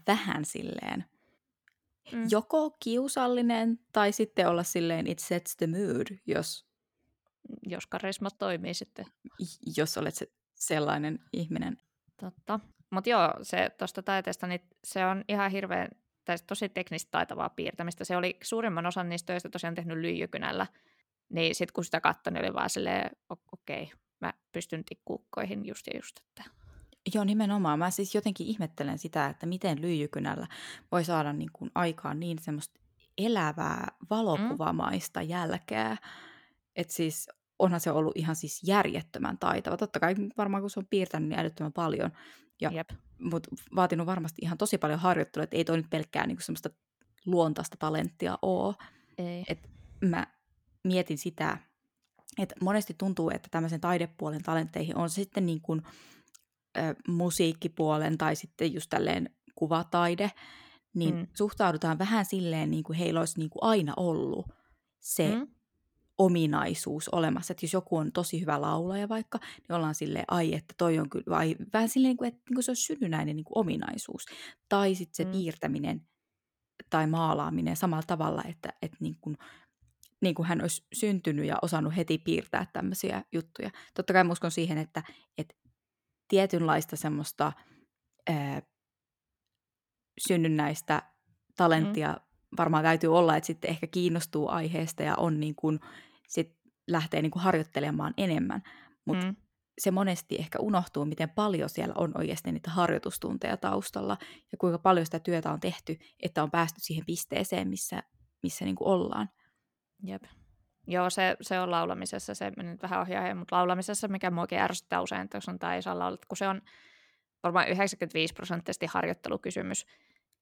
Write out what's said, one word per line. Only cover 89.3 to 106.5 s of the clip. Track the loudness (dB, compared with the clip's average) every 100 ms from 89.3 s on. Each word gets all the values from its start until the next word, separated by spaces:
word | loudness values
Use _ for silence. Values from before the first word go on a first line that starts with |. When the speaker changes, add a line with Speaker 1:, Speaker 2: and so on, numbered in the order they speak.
| _ _ _ _ _ _ _ _ -4 2
Speaker 1:
synnynnäistä | 4 4 4 2 -2 0 -2 -2 _ _ _ _ 4
talenttia | 6 6 4 2 -2
Speaker 2:
Mm. | -2 -10 _ _ 0
Speaker 1:
varmaan | 4 6
täytyy | 6 6 6 8
olla, | 8 6
että | 2
sitten | -4 -4
ehkä | -4 -2
kiinnostuu | 0 2 2 0 -2 0
aiheesta | 0 -2 -2 -4 -2
ja | 0 2
on | 2 2
niin | 0
kuin, | 0 0 0 -4 -20 -20 _ _
sit | -2 -2 _ _ _ -2
lähtee | -2 0 0
niin | 0
kuin | 2
harjoittelemaan | 2 2 0 -2 0 0 -2 0
enemmän. | 0 2 0 -4 -8 -16 -20 _
Mut | -2 0
Speaker 2:
Mm. | -2 -4 _ _ _ -2
Speaker 1:
se | 2
monesti | 2 2 0 -4 -6
ehkä | -4 -2
unohtuu, | 0 2 0 -2
miten | -2 -2 -2
paljon | 0 0 0 -2
siellä | -2 -2 0
on | 0 0
oikeasti | -2 -4 -4
niitä | -6 -2
harjoitustunteja | 2 2 2 -2 -6 -4 -2 -2 -2
taustalla | 0 -2 -2 -4 -4 -4 -8 -20 _
ja | -2
kuinka | 0 4
paljon | 6 6 4
sitä | -2
työtä | -2 0 0
on | -2
tehty, | -4 -4 -8 -10 -12 _
että | -4 0
on | 0